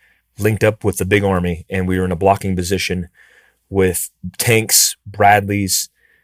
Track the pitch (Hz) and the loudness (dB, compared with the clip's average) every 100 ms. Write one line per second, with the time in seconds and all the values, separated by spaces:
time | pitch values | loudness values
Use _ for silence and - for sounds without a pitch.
0 | _ _ _ - 104 107 107 107 104 - | _ _ _ -4 -2 2 0 0 -4 -4
1 | 92 104 98 92 87 82 - 95 92 92 | 0 2 2 0 -2 -4 -6 -4 -2 -2
2 | 92 85 95 98 98 92 87 95 - 92 | -2 0 2 2 0 -4 -2 -4 -2 -6
3 | 82 _ _ _ _ _ _ 95 92 87 | -8 _ _ _ _ _ _ 0 0 -2
4 | - _ 92 - - 113 110 - - - | -8 _ -12 -4 0 2 2 0 0 -4
5 | - 98 101 104 98 101 95 - - _ | -12 2 4 6 2 -2 -2 -4 -6 _
6 | _ _ | _ _